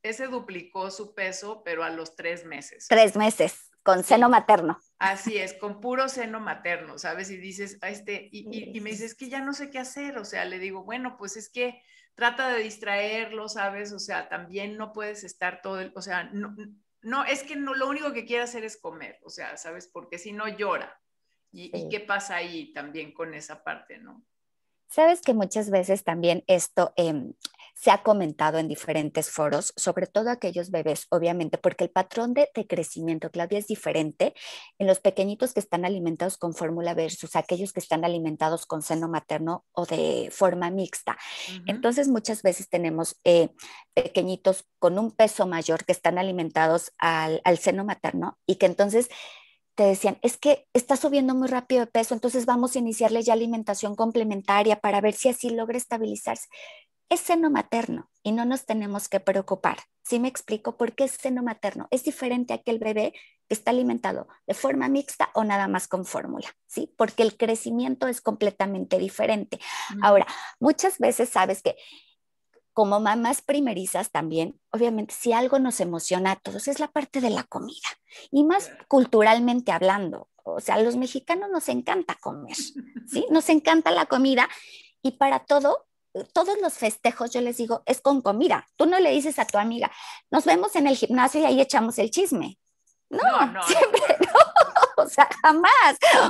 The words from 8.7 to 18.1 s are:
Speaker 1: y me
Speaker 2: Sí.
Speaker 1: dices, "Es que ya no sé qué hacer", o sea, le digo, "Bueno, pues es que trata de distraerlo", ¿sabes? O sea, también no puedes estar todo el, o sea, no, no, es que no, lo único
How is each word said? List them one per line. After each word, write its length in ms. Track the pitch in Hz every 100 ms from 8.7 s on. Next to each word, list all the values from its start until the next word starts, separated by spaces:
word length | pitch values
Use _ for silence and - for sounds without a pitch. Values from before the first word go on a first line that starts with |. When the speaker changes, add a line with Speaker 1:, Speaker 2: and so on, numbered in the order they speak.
| 214
Speaker 1:
y 40 |
me 100 | 208
Speaker 2:
Sí. 60 | 214
Speaker 1:
dices, 140 | 226
"Es 40 | -
que 120 | 262
ya 120 | 269
no 120 | 269
sé 180 | 277 285
qué 80 | 269
hacer", 380 | 254 285 285 233
o 80 | 196
sea, 200 | 190 180
le 140 | 185
digo, 240 | 190 190
"Bueno, 340 | 190 240 254 254
pues 200 | 202 220
es 120 | 208
que 320 | 247 247 240 _ _ _
trata 400 | - 240 240 262
de 80 | 233
distraerlo", 880 | 220 - 214 202 208 220 220 220 214
¿sabes? 420 | 220 196 196 208
O 60 | 202
sea, 300 | 202 170 165
también 480 | 170 175 190 208 214
no 160 | 214
puedes 300 | 214 208 208
estar 380 | 180 - 180 180
todo 160 | 196 190
el, 120 | 190 190
o 60 |
sea, 220 | 185 180 175
no, 300 | 202 214 208 208 - _ _
no, 240 | 220 269 -
es 160 | 277
que 120 | - 285
no, 180 | 277
lo 160 | 262 262
único 240 | 285 294